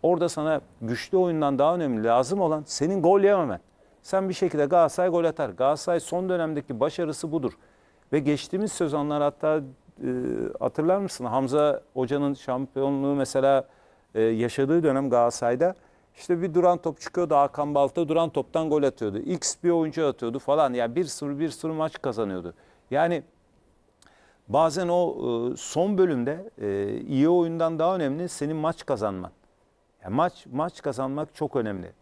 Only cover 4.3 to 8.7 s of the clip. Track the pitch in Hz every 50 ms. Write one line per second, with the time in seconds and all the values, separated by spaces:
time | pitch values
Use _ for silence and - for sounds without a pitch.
4.3 | 180 - 190 170 - 151 143 139 170 175 165 147 - - 180 185 170 170 170 165
5.3 | 156 - 151 117 92 - 127 139 151 151 - - 175 170 - - - 175 185 185
6.3 | 180 175 165 160 156 147 143 - 135 110 131 156 - - 175 156 147 - - 160
7.3 | 147 165 131 117 - _ _ _ _ _ _ _ _ _ _ _ - 156 139 139
8.3 | 147 135 - - - 190 214 202